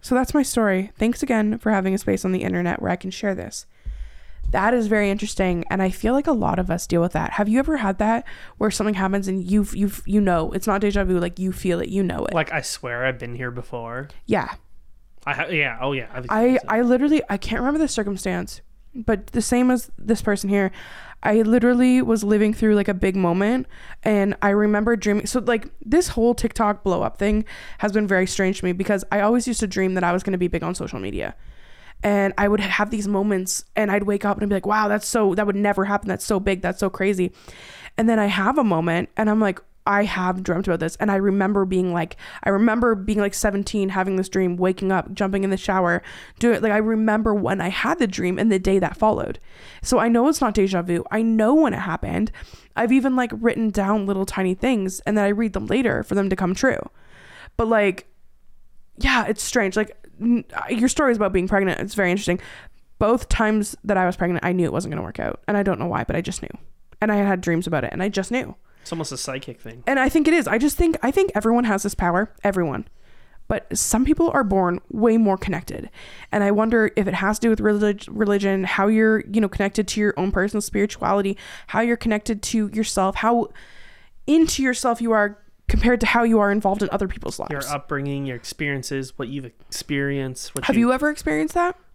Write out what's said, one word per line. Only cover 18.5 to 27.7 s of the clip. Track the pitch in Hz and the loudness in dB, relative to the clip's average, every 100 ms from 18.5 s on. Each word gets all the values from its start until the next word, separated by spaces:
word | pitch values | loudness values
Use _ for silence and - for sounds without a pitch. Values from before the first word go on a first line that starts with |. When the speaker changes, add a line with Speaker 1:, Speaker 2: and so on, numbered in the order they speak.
| - - - - | -12 -20 -20 -18
Speaker 1:
but | 262 220 220 - | -8 -2 -2 -2
the | 240 | -4
same | 220 247 254 | 0 2 4
as | 247 - - | 2 -2 -10
this | 208 226 | -2 0
person | - 202 196 | 0 -2 0
here, | 196 185 - - - - - | 2 0 -4 -18 -18 -18 -4
I | - 214 | 2 4
literally | 220 208 233 247 254 254 | 6 4 6 6 6 4
was | 240 226 208 | 4 0 2
living | 208 214 | 4 4
through, | 214 220 208 | 2 4 4
like, | 202 | 2
a | |
big | 190 196 190 | 0 0 2
moment, | 175 175 208 254 254 - - - | 2 2 2 0 -4 -14 -16 -4
and | - 208 196 - | 0 2 2 0
I | 202 | 2
remember | 202 208 208 220 233 | 4 4 2 2 0
dreaming. | 208 208 - | 0 0 0
So, | 254 | -2
like, | 226 226 - - | 0 -2 -2 -14
this | 220 294 359 | 2 2 2
whole | - 226 240 | 2 2 2
TikTok | - - 214 202 | -2 0 0 0
blow | 196 175 | -2 -2
up | - - | -2 -2
thing | 202 214 - - - | 0 0 -2 -10 -14